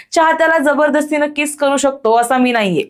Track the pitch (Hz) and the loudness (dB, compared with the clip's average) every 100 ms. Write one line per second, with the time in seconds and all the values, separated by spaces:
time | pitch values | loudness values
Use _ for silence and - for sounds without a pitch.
0 | - 349 320 320 320 330 285 277 302 302 | -6 0 2 2 2 2 0 2 2 0
1 | 294 302 294 294 294 - 285 277 277 269 | -2 -2 -2 -4 -6 -2 -2 0 -2 -2
2 | 220 233 233 254 254 233 202 160 - | 0 2 2 0 0 0 0 -2 -4